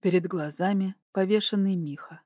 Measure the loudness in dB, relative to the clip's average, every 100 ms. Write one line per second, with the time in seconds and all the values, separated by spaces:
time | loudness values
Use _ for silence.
0 | 4 2 0 -4 -6 -2 0 2 -2 -6
1 | _ -2 2 2 2 0 2 0 -4 -8
2 | -14 -20